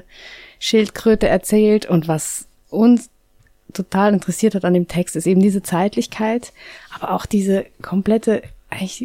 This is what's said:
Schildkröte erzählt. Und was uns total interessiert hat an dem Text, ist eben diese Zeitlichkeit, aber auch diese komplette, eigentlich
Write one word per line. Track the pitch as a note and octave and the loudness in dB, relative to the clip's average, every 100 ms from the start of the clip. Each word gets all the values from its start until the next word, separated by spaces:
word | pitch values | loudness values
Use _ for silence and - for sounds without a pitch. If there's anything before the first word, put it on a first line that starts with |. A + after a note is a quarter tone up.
| - - - - - - | -8 -20 -20 -20 -20 -10
Schildkröte | - A3 G#3+ - A3+ G#3+ G#3 | 0 0 0 0 2 2 2
erzählt. | F#3 - G#3+ G#3+ G#3+ - | 0 2 2 4 2 2
Und | F3 D#3+ | 0 0
was | D#3 - - - _ - | -4 -4 -12 -14 _ -8
uns | E3 A#3 A#3+ - _ _ _ _ _ _ | 2 4 4 0 _ _ _ _ _ _
total | - F#3 F#3+ G#3 | -10 -4 0 2
interessiert | G3+ - - A3 G3 | 2 -2 0 0 0
hat | F3 | 0
an | |
dem | F3+ F3 | 0 0
Text, | E3+ F3+ D#3+ | -4 -4 -4
ist | E3+ | 2
eben | F#3 | 4
diese | G3+ G3 | 4 0
Zeitlichkeit, | - E3+ G3+ A#3+ A#3 - A3 A#3+ - _ - - - - | -2 -2 -2 -2 -6 -4 -4 -4 -6 _ -20 -20 -20 -12
aber | - | -6
auch | F#3 - | -6 -2
diese | G#3 F#3+ F#3+ - - | -2 0 -2 -4 -14
komplette, | - F#3+ G3+ A3 A3 G#3+ - - - | -6 -2 0 0 0 -2 -4 -20 -14
eigentlich | - F#3 - | -10 -8 -8